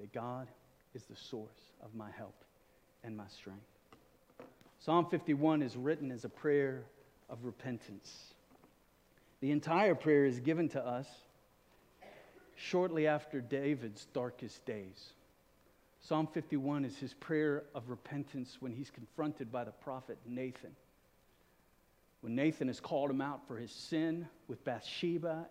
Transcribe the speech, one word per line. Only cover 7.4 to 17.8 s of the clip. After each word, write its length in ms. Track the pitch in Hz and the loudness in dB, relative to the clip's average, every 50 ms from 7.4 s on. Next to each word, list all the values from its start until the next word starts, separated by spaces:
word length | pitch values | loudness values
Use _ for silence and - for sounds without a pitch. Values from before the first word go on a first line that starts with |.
| 120 | -8
repentance. 880 | 123 107 - - 131 123 110 - - 104 98 - - - - - - - - _ _ - - - - _ _ _ _ _ _ _ _ _ - _ _ _ - | -8 -10 -8 -6 -6 -6 -6 -8 -10 -14 -14 -14 -16 -18 -18 -18 -20 -20 -20 _ _ -20 -20 -20 -20 _ _ _ _ _ _ _ _ _ -20 _ _ _ -2
The 120 | - 135 147 | 0 2 2
entire 420 | 147 151 160 165 180 208 202 170 | 2 4 4 6 6 8 8 6
prayer 300 | - - 156 151 143 139 | 6 6 8 10 10 10
is 160 | 139 123 123 | 8 6 4
given 280 | 123 147 160 165 170 147 | 2 2 2 4 2 2
to 140 | - 139 123 | 2 0 -2
us 220 | 123 123 123 139 - - - - - - - - _ _ _ _ _ - - - - - - - - - - - - - - - - - | -2 -2 -4 -4 -6 -12 -20 -20 -20 -20 -20 -20 _ _ _ _ _ -20 -20 -20 -20 -20 -20 -20 -20 -20 -20 -20 -20 -20 -20 -20 -20 -18
shortly 500 | - - - - 180 180 185 160 160 151 | -12 -6 0 4 4 4 4 4 4 6
after 340 | 151 151 147 - - - 139 | 6 4 4 2 -2 -4 -4
David's 680 | 123 110 143 135 139 143 151 131 120 113 104 - - | -2 0 -2 0 2 2 2 0 -2 -6 -8 -10 -12
darkest 580 | - - 127 123 123 117 - - 107 - - - | -6 -4 -2 -2 -2 -4 -6 -10 -12 -12 -10 -8
days. 480 | - 113 107 98 95 92 - - - - - - - _ _ _ _ _ _ _ - _ _ _ _ _ _ | -6 -6 -6 -6 -10 -14 -18 -20 -20 -20 -20 -20 -20 _ _ _ _ _ _ _ -20 _ _ _ _ _ _
Psalm 260 | - - 160 156 160 | -4 0 2 2 2
fifty-one 580 | 156 - 170 151 - 156 143 135 139 147 147 139 | 2 -2 -4 -4 0 -2 0 0 0 0 0 0
is 120 | 123 - | -2 -4
his 180 | - 139 123 - | -6 -8 -10 -10
prayer 500 | - - - 165 151 156 151 143 147 - - - | -10 -4 0 2 2 4 4 2 0 -2 -6 -10
of 160 | 135 | -10